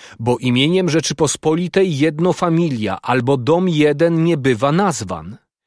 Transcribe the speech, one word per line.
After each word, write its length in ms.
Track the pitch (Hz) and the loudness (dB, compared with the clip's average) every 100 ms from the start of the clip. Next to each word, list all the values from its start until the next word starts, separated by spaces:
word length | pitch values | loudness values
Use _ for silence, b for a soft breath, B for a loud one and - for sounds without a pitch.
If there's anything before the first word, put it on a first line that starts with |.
| B B | B B
Bo 200 | 120 120 | -2 -2
imieniem 520 | 127 123 143 185 185 | 0 2 2 0 0
Rzeczypospolitej 1080 | 156 - 143 147 - 156 165 175 196 190 139 | 0 -2 -2 -2 -2 -2 -2 0 0 0 2
jedno 340 | 156 151 180 | 0 0 -2
familia 680 | 160 175 165 170 127 104 92 | 0 0 2 0 -2 -4 -4
albo 340 | - 127 127 139 | -2 -2 0 -2
dom 320 | 120 170 185 | 0 0 0
jeden 560 | 156 147 147 165 165 | 2 2 2 2 2
nie 120 | 165 160 | 0 0
bywa 360 | 131 117 139 | 0 0 2
nazwan, 640 | 160 202 143 95 87 80 113 _ _ | 2 0 -2 -6 -10 -12 -18 _ _